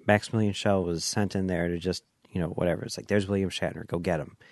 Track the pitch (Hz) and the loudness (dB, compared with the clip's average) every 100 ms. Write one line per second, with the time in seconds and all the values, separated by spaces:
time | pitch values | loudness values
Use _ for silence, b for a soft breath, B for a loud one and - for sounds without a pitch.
0 | - 104 - 117 107 98 107 98 87 82 | 4 4 4 0 0 0 2 2 2 -2
1 | - - 98 98 92 87 87 87 92 90 | -2 -2 0 0 -2 0 0 -2 -2 -4
2 | _ _ _ 92 82 - 87 82 113 - | _ _ _ -4 -2 0 0 0 -4 -10
3 | - 101 95 101 92 - 85 78 - 87 | 0 0 2 0 0 -2 -4 -6 -6 -4
4 | 87 82 64 - B | 0 -2 -2 -12 B